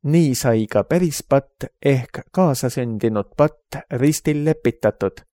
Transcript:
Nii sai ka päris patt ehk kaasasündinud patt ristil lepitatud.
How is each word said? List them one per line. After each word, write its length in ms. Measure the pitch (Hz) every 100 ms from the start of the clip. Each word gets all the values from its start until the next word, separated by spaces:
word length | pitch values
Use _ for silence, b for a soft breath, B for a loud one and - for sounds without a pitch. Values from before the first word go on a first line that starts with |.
Nii 320 | 147 165 156
sai 320 | 123 131 113 110
ka 160 | 104
päris 380 | - 170 180 -
patt 420 | - 139 - _ - _
ehk 460 | 143 131 120 - -
kaasasündinud 960 | - 185 131 127 135 123 110 117 107 101 -
patt 420 | 147 _ _ 143 -
ristil 520 | 123 139 151 - 151
lepitatud. 800 | 147 156 - - 107 - 98 - _